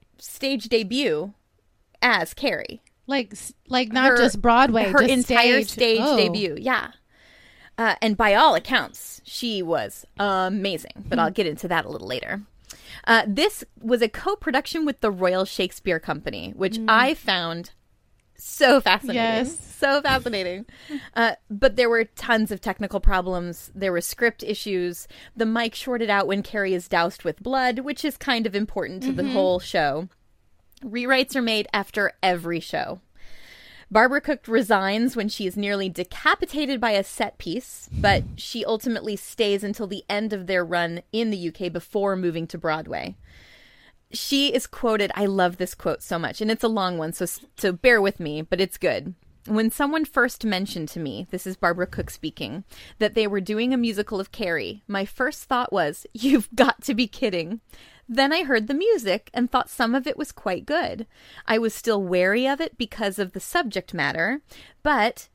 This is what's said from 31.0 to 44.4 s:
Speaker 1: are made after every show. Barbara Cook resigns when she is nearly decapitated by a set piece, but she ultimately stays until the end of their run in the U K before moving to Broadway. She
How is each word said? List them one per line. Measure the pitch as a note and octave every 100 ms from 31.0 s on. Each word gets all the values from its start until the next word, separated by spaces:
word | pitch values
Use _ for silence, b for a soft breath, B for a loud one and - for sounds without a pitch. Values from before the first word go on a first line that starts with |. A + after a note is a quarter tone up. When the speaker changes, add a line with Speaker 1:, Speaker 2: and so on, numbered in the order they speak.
| B3 C4 A#3+ C4+
Speaker 1:
are |
made | A#3 A3 G#3
after | G#3 G3 - G3 -
every | F#3+ F3+ E3+ E3+
show. | - D#3 - F3+ _ b b b b b b b b
Barbara | G#3+ B3 C#4+
Cook | - C#4 -
resigns | A3+ G#3 G#3 F#3+ G#3+ B3
when | B3 G#3
she | - F#3+
is | G3+
nearly | G3+ G3+ F#3+
decapitated | E3+ F3+ - D4+ G4 F4+ C#4+ C#4+ C4
by | A3+
a | G3+
set | G3 - G#3 -
piece, | - G3+ - - -
but | - G3+ F#3 - -
she | - A#3
ultimately | - A3 B3+ A3+ -
stays | G3+ - - G#3 G3+
until | G3+ G#3 G3+
the | F#3+ -
end | G#3 G#3+
of | G3+ F3+
their | F#3
run | E3+ F3 E3+ E3+ -
in | A3 A3+
the | G3+
U | E3+
K | - F3+
before | E3+ - G#3 G3 F#3+
moving | F3+ E3 E3
to | F3
Broadway. | E3 D#3 D#3 D2+ - F#3+ b b b b b b b b _
She | - - C#4